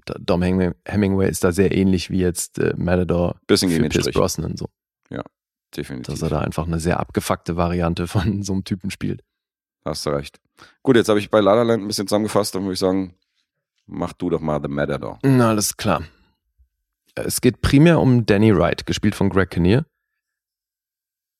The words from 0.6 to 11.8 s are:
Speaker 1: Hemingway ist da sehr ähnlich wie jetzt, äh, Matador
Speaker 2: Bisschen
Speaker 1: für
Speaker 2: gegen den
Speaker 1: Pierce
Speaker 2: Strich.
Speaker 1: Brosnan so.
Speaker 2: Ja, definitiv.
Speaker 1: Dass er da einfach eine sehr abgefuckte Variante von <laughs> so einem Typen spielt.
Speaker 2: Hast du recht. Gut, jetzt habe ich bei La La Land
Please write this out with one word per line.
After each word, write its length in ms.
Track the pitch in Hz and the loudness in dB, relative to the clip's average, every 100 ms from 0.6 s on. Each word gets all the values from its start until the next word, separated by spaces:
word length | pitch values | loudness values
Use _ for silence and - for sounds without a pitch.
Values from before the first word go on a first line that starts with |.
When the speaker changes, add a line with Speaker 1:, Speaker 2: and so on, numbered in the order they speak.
| 90 - - | 0 -4 -6
Speaker 1:
Hemingway 420 | 98 98 98 95 | 0 0 2 0
ist 140 | - | 0
da 80 | 92 | 0
sehr 240 | 87 92 90 | 2 2 4
ähnlich 360 | 95 92 - | 2 2 -2
wie 80 | 92 | -2
jetzt, 400 | 90 85 - - | 0 -2 -8 -2
äh, 140 | 80 - | -2 -2
Matador 580 | 87 90 87 87 87 - - | 0 0 2 0 0 -4 0
Speaker 2:
Bisschen 220 | 104 95 | 2 2
Speaker 1:
für 40 | 82 | 0
Speaker 2:
gegen 60 | 78 | 0
den 60 | |
Speaker 1:
Pierce 120 | - 73 | 0 -2
Speaker 2:
Strich. 100 | - | 0
Speaker 1:
Brosnan 400 | 92 - 78 - | -2 -2 -6 -8
so. 120 | - _ _ _ _ | -12 _ _ _ _
Speaker 2:
Ja, 140 | - - _ _ _ _ - | -12 -12 _ _ _ _ -12
definitiv. 380 | 71 65 64 | -10 -10 -10
Speaker 1:
Dass 80 | 71 | -6
er 80 | 80 | -2
da 100 | 73 | -2
einfach 260 | - - 82 | -2 -6 -4
eine 120 | 82 | -2
sehr 200 | 78 - | -2 -2
abgefuckte 580 | - - - 92 - 85 | -4 -6 -4 -4 -4 -2
Variante 480 | 85 87 85 90 87 | -2 0 -2 -2 -4
von 360 | 107 92 98 | -2 -2 -4
<laughs> 0 | |
so 100 | 98 | -4
einem 100 | 95 | -6
Typen 280 | - 95 98 | -6 -8 -8
spielt. 320 | - 98 92 _ _ _ _ _ _ | -8 -8 -10 _ _ _ _ _ _
Speaker 2:
Hast 220 | 78 76 76 | -10 -6 -4
du 60 | |
recht. 280 | 71 73 _ _ _ - _ | -4 -6 _ _ _ -20 _
Gut, 120 | 135 120 | 4 4
jetzt 140 | 95 | 4
habe 100 | 104 | 0
ich 100 | 98 | 2
bei 120 | 107 | 2
La 120 | 95 | 4
La 100 | 110 | 4
Land 200 | 117 113 | 2 0